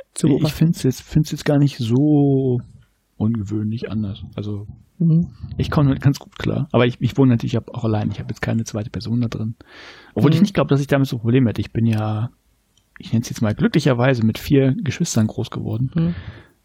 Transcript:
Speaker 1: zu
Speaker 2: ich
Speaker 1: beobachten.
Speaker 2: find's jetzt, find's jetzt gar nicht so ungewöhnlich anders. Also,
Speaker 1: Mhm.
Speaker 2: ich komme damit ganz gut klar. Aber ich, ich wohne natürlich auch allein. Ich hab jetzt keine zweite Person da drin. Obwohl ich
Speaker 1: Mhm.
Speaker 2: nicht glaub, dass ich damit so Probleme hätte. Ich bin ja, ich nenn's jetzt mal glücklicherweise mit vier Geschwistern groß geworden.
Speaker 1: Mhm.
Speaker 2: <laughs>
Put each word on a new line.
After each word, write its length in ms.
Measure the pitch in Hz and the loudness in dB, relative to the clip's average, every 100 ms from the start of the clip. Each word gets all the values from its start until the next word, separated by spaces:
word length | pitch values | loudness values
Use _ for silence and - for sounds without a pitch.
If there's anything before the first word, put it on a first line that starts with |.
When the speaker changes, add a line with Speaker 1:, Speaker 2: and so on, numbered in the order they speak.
| - | -18
Speaker 1:
zu 140 | - - | -2 2
Speaker 2:
ich 60 | |
Speaker 1:
beobachten. 220 | 143 156 - | 2 0 2
Speaker 2:
find's 260 | 160 - | 0 2
jetzt, 180 | 131 - | -2 -2
find's 300 | - 151 151 | -2 0 0
jetzt 140 | 151 - | -2 0
gar 120 | 143 | 2
nicht 200 | 143 - | 2 0
so 840 | 113 123 151 147 143 135 131 123 - - _ _ _ - | 0 2 4 4 4 2 0 -2 -4 -18 _ _ _ -4
ungewöhnlich 720 | 110 113 101 107 107 113 - | -2 -2 -4 -4 -4 -6 -6
anders. 340 | 110 101 95 - - | -6 -6 -8 -12 -10
Also, 320 | 104 101 104 - _ - | -10 -10 -12 -18 _ -2
Speaker 1:
Mhm. 300 | 170 165 175 - - - | 2 2 0 -6 -10 -6
Speaker 2:
ich 140 | - | -2
komme 160 | 160 139 | 2 2
damit 140 | 135 | 2
ganz 160 | 143 139 | 2 0
gut 180 | - - | -6 -8
klar. 300 | - 113 139 | -4 -2 0
Aber 140 | 117 123 | 2 2
ich, 120 | 123 | 0
ich 180 | 127 - | -2 2
wohne 140 | 131 | 4
natürlich 260 | 117 123 113 | 4 0 -4
auch 260 | - 123 | -6 -6
allein. 280 | 117 107 107 | -2 -2 -2
Ich 80 | 101 | -4
hab 100 | 120 | -8
jetzt 120 | - | -8
keine 220 | - 113 113 | -4 -4 -4
zweite 260 | 107 117 | -6 -8
Person 300 | 95 110 120 | -8 -4 -2
da 60 | 117 | -2
drin. 260 | - 110 - - - - - - | -4 -6 -8 -16 -20 -20 -20 -8
Obwohl 180 | 107 135 | 2 4
ich 60 | 165 | 4
Speaker 1:
Mhm. 60 | |
Speaker 2:
nicht 100 | 202 | 2
glaub, 140 | - 139 | 2 2
dass 140 | 139 | 2
ich 40 | 139 | 2
damit 200 | 139 135 | 0 0
so 100 | 120 | -2
Probleme 320 | 113 127 120 | 2 2 2
hätte. 120 | 104 | 0
Ich 100 | - | -4
bin 140 | 117 113 | 0 0
ja, 420 | 107 107 107 123 - _ _ _ _ _ - | 2 0 -4 -6 -10 _ _ _ _ _ -20
ich 120 | - | -4
nenn's 160 | 110 - | -2 -2
jetzt 120 | - | -2
mal 140 | 107 107 | -2 0
glücklicherweise 680 | 214 - 147 120 127 123 | 0 2 2 4 2 2
mit 140 | 110 - | 0 -2
vier 380 | - 135 135 143 | 2 4 4 0
Geschwistern 440 | 131 - 170 - 110 | -4 -4 -2 0 0
groß 220 | - 113 | -2 -8
geworden. 420 | 110 110 120 131 165 | -8 -6 -4 -2 -2
Speaker 1:
Mhm. 200 | 165 170 | -2 -4
Speaker 2:
<laughs> 60 | - - - _ | -10 -16 -20 _